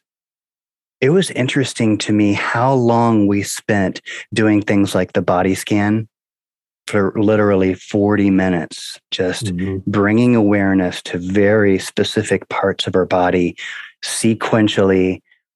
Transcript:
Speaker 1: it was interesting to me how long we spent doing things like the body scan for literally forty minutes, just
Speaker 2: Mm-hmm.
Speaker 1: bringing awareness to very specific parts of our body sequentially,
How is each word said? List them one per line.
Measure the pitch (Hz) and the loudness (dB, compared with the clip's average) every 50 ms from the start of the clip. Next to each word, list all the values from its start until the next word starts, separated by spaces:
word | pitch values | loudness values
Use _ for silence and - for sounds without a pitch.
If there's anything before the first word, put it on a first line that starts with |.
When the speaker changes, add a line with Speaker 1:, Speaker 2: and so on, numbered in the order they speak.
| _ _ _ _ _ _ _ _ _ _ _ _ _ _ _ _ _ _ _ - | _ _ _ _ _ _ _ _ _ _ _ _ _ _ _ _ _ _ _ -2
Speaker 1:
it | 127 131 | 0 2
was | 160 196 175 - | 2 2 0 0
interesting | - 139 127 123 - 147 127 - - - 120 110 107 101 | -2 -4 -4 -2 0 -2 -2 -2 -2 -2 0 0 0 0
to | - - 107 | 0 0 0
me | 104 104 101 101 | 2 2 2 2
how | 101 - - - 117 120 131 135 | 0 -2 -4 -2 0 0 2 2
long | 131 120 117 117 117 120 113 110 107 101 | 2 2 2 2 2 2 2 2 2 2
we | 101 101 101 | 2 2 0
spent | 98 - - - - - 110 101 95 90 - - - - - - - - - | -2 -4 -8 -10 -4 -2 0 0 0 -2 -4 -6 -12 -14 -16 -16 -14 -8 -2
doing | 113 110 107 107 104 | 0 2 4 2 2
things | 101 - 110 101 101 92 - | 2 0 0 0 0 0 0
like | 98 92 - - | -2 -2 0 -2
the | 104 90 | -4 0
body | - 92 90 92 95 95 | 0 0 0 2 0 -2
scan | - - - 110 104 104 104 107 110 113 - _ _ _ _ _ _ _ _ _ _ _ _ _ _ - | -2 -4 -2 -2 0 0 0 0 -2 -4 -8 _ _ _ _ _ _ _ _ _ _ _ _ _ _ -14
for | - - 107 98 95 - | -4 -2 0 0 0 0
literally | 113 104 101 110 104 107 101 101 95 95 92 92 | 0 0 2 2 2 2 2 2 2 2 0 0
forty | 92 - - - 104 101 104 107 101 101 98 | -4 -6 -4 -2 0 2 2 2 2 2 2
minutes, | 95 95 95 95 90 82 78 - - - - - - - _ - | 4 2 2 2 0 -2 -4 -6 -12 -16 -16 -16 -18 -18 _ -12
just | - - 92 90 90 - 123 | -6 -4 -4 -4 -4 -4 -6
Speaker 2:
Mm-hmm. | 101 90 87 92 95 95 98 95 104 | -6 -6 -4 -6 -6 -6 -6 -6 -4
Speaker 1:
bringing | 101 104 98 101 107 113 123 123 123 | 0 0 2 2 2 2 4 4 4
awareness | 113 107 101 104 101 98 98 95 95 92 90 90 - - | 4 4 4 2 2 2 2 2 2 0 -2 -4 -6 -12
to | - - 90 | -8 -8 -8
very | 87 92 95 104 101 101 107 110 104 101 95 92 | -6 -2 0 2 4 4 4 4 4 4 2 0
specific | - - - - 101 - - 110 104 - 101 92 - - | -2 -4 -4 -4 -2 -2 -2 -4 -2 0 -2 -4 -4 -6
parts | - - - 98 92 - - | -6 -2 -2 -2 -2 -2 -6
of | - 87 | -4 -2
our | 92 90 | -2 0
body | 82 - 90 90 90 87 90 87 87 87 - - - - - - - _ _ - | 0 0 0 0 2 2 0 0 -2 -4 -6 -14 -14 -14 -16 -18 -20 _ _ -12
sequentially, | - - - - 113 113 104 - - - 113 107 104 - - 98 95 95 92 92 92 92 - _ _ _ _ _ _ _ | -10 -8 -2 0 0 0 0 -2 -2 0 2 2 2 2 0 2 2 2 2 2 0 -2 -4 _ _ _ _ _ _ _